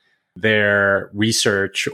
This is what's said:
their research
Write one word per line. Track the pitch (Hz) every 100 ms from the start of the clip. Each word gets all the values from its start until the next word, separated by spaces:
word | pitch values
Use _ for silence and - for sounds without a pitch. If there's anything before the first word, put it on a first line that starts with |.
| _ _ _
their | 90 110 107 104 101 98 98 -
research | 101 113 110 113 101 98 - -